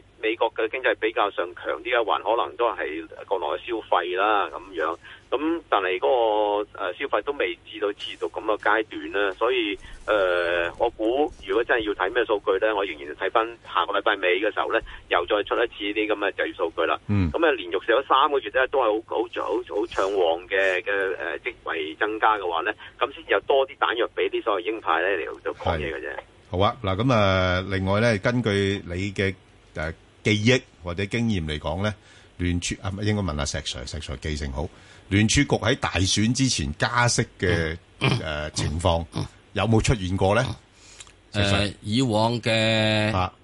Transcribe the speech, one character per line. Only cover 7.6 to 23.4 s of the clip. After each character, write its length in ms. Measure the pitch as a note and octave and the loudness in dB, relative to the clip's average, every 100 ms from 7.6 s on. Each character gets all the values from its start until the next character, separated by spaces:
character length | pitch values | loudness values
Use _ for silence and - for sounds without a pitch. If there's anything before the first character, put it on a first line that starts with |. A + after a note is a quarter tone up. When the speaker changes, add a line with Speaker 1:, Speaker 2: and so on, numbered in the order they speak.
| - | -12
Speaker 1:
至 140 | G#2+ | -4
到 140 | G2+ | -4
持 240 | G2+ - F#2+ | -4 -10 -8
續 100 | F2 | -8
噉 100 | - | -6
嘅 140 | G#2 G#2 | -4 -2
階 260 | A2 G#2+ G#2+ | 0 0 -2
段 260 | E2+ D#2 | -8 -6
啦， 200 | G2 G2+ F#2 | -2 -2 0
所 140 | A2+ | 0
以， 240 | C3 G#2+ F#2+ - - - | 0 -2 -6 -10 -10 0
呃， 640 | G#2+ F#2 F2 F2 F2 E2+ - | 2 2 2 0 0 -2 -2
我 100 | A#2 | -4
估 420 | - A2 C3 D3+ - - | 0 0 2 0 -2 -2
如 80 | G#2 | 0
果 80 | |
真 140 | A#2+ B2+ | 2 0
係 40 | G#2 | 0
要 60 | |
睇 180 | G2 F#2 | -2 -2
咩 140 | A#2+ A2 | 0 0
數 160 | G#2 | 0
據 220 | G#2+ F#2+ A2 | 2 2 2
呢， 100 | G#2 | 0
我 80 | |
仍 140 | G2+ - D2 | -2 -6 -10
然 100 | - | -6
睇 140 | F#2+ | 0
返 180 | A#2 A2+ A2+ | 0 0 -4
下 220 | - F2+ F2 | -4 -2 0
個 80 | |
禮 80 | G2+ | 0
拜 140 | A2 G2+ | 0 2
尾 260 | F2+ F#2 | 2 2
嘅 100 | G#2+ | 0
時 80 | F#2 | -2
候 140 | D2 | -2
呢， 60 | A2 - - - | -2 -4 -12 -2
又 140 | F#2 F2 | -2 2
再 80 | G#2 | 0
出 120 | G2+ A2+ | 0 0
一 120 | A#2 | -2
次 320 | - G#2 G#2 | -2 -4 -2
啲 80 | G#2 | -2
噉 60 | G#2 | 0
嘅 160 | G2+ | -2
就 120 | - D#2+ | -2 -4
業 100 | E2 | -2
數 180 | E2+ E2+ | -4 0
據 60 | D#2+ | -2
啦。 120 | - - | -2 0
Speaker 2:
嗯。 220 | G#2 E2+ | 2 2
Speaker 1:
噉 140 | D2 E3 | 2 2
啊， 40 | |
連 200 | B2 F2 | 0 -2
續 140 | F2+ - | -4 2
食 60 | |
咗 160 | A#2 - | 2 4
三 240 | C3+ D3 | 4 4
個 80 | C#3 | 2
月 100 | G#2+ B2 | 0 -2
呢， 120 | C3 | 0
都 100 | C#3 | 2
係 240 | A#2 A2 - | 2 0 -2
好， 120 | - | -4
好， 40 | |
好， 300 | A#2 - B1 | -4 -4 -2
好 320 | A2 B2 E2 A#2 | -2 -2 -4 -4
暢 220 | - G2 G2+ | 0 0 2
旺 300 | E2+ E2 F2+ | 2 2 0
嘅， 340 | F#2+ F#2+ F2+ | 0 2 2
嘅， 340 | F#2 G2 F#2+ - | 0 -2 0 -2
呃， 200 | D#2+ D2+ | -6 -6
職 120 | B2+ - - | -8 -8 -6
位 280 | E2 D#2 D#2+ | -6 -6 -4
增 200 | G#2+ G#2+ | -4 2
加 160 | A#2 G#2+ | 2 2
嘅 100 | F2+ | 0
話 120 | E2+ | -2
呢， 100 | F#2+ - - - | -2 -6 -8 -4
噉 160 | A2+ | -4
先 100 | G#2 G#2+ | -4 0
有 120 | G#2 | 0